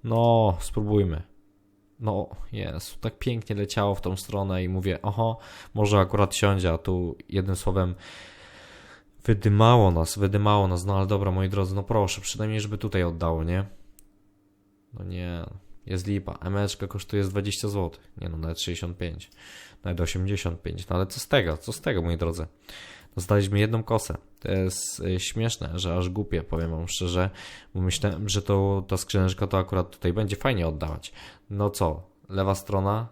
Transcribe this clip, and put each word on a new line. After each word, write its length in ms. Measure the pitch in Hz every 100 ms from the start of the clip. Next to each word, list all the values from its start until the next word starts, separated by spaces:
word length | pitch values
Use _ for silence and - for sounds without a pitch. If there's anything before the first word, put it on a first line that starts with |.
No, 540 | 113 117 117 117 110 90
spróbujmy. 640 | - - 107 107 92 78 85 - _ _ _ _ _ _
No, 300 | 110 98 - - -
Jezu, 440 | 110 95 85 - -
tak 180 | 117 -
pięknie 360 | - 117 - 101
leciało 400 | 101 - 101 98
w 60 |
tą 140 | - 95
stronę 480 | - 101 98 92
i 60 | 90
mówię, 320 | 92 92 87
oho, 360 | 101 101 113 113 - - -
może 260 | 104 104 104
akurat 360 | 92 101 98 -
siądzie, 380 | 101 98 92
a 40 | 82
tu 380 | - 90 90 - -
jednym 260 | 98 92 92
słowem 400 | - 95 90 87 - - - - - - - - - - _ - -
wydymało 680 | 104 107 104 110 120 98
nas, 260 | 85 82 -
wydymało 500 | 98 104 104 104 98
nas, 180 | 90 95
no 120 | 98
ale 100 | 95
dobra, 240 | 101 98
moi 180 | 92 95
drodzy, 260 | 98 95 95
no 80 |
proszę, 380 | 98 113 95 -
przynajmniej 400 | - - 107 107
żeby 160 | 104 104
tutaj 260 | 107 95
oddało, 400 | 87 85 82 80
nie? 220 | 80 90 101 - - - _ _ _ _ _ _ _ _ _
No 100 | 110
nie, 400 | 92 90 90 85 82 95 - - -
jest 220 | 92 95
lipa, 300 | 101 95 -
emeczka 460 | 90 101 101 - 98
kosztuje 360 | 101 - 104
z 60 | 98
dwadzieścia 380 | 98 101 - 107
złotych, 440 | 101 87 - - -
nie 80 | 90
no, 80 | 80
nawet 220 | 80 82
sześćdziesiąt 380 | - 85 87 87
pięć, 340 | 87 80 - - - - - -
nawet 180 | 101 87
osiemdziesiąt 600 | 85 92 92 101 90 82
pięć, 260 | - 87 92
no 60 | 90
ale 120 | 95
co 120 | -
z 80 | -
tego, 300 | 143 87 78
co 160 | -
z 80 | 107
tego, 200 | - 101
moi 160 | 85 85
drodzy? 300 | 85 82 80 _ - - - - - -
Dostaliśmy 440 | 90 104 98 101
jedną 240 | 107 113
kosę, 340 | 110 113 - - - -
to 120 | -
jest, 480 | 95 92 90 - -
y, 200 | 85 92
śmieszne, 600 | - - 113 - - 85
że 160 | 92 87
aż 140 | 90
głupie, 340 | 92 104 87
powiem 280 | - 82 82
wam 160 | 82 85
szczerze, 420 | - 90 90 92 - - - - 92
bo 60 |
myślałem, 480 | 92 - 104 82 101
że 120 | 98
to, 420 | - 98 98 98 92
ta 100 | 95
skrzyneczka 500 | - 101 92 92 95
to 100 | 95
akurat 340 | 92 95 87
tutaj 220 | - 90
będzie 220 | 90 107 101
fajnie 320 | 135 113 82
oddawać. 460 | 76 78 76 - - - - _
No 200 | 101 104
co, 340 | 101 87 76 - _ _
lewa 260 | 95 95 95
strona? 520 | - 101 95 107 113